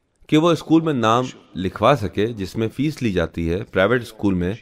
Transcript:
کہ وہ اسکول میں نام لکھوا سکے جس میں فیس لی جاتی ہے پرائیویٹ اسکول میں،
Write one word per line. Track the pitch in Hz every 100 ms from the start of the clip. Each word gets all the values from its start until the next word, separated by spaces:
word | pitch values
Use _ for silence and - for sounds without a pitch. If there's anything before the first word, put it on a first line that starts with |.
| _ _ -
کہ | 151
وہ | 165
اسکول | 160 - 160
میں | 160
نام | 135 110 117 127 - - -
لکھوا | 92 - 107 143
سکے | 101 - 107
جس | 113 92 -
میں | 113 -
فیس | 147 143
لی | 120
جاتی | 90 82 - 82
ہے | 87
پرائیویٹ | 113 95 98 127
اسکول | 110 - 101
میں، | 92 87 113